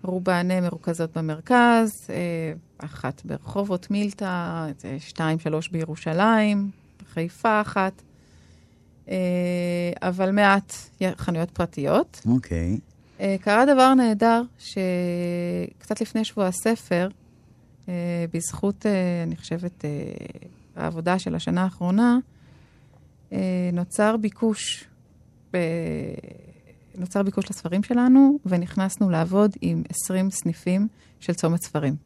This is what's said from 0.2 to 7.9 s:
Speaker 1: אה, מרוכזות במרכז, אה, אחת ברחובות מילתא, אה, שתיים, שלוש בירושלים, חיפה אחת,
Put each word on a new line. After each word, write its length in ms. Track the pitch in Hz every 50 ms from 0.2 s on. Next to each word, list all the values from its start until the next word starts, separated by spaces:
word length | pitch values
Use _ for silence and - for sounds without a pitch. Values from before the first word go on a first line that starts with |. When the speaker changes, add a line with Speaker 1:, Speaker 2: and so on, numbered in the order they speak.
| 180 190 185 175 180 180
Speaker 1:
אה, 100 | 185 185
מרוכזות 560 | 180 175 - 165 - 175 170 165 165 160 -
במרכז, 720 | 165 160 156 151 160 - - 247 247 240 240 233 233 226 214 - - - -
אה, 40 | - - 175 170 170 165 160 156 156 165 - _ _ -
אחת 440 | - 147 - - - 131 143 - -
ברחובות 640 | 165 135 139 - - - 202 202 202 185 180 185 -
מילתא, 340 | 202 202 208 202 196 - 208
אה, 460 | 190 180 175 175 170 170 165 160 151 135 - - 90 135 151
שתיים, 400 | - - - - 165 156 160 160
שלוש 300 | - 156 156 156 160 -
בירושלים, 1000 | 180 165 160 160 156 - - 165 156 175 202 220 226 220 214 208 208 202 202 196 - _ _ _ _ _ - _ -
חיפה 460 | 170 165 170 - - - 226 214 208
אחת, 420 | 208 - - 202 190 190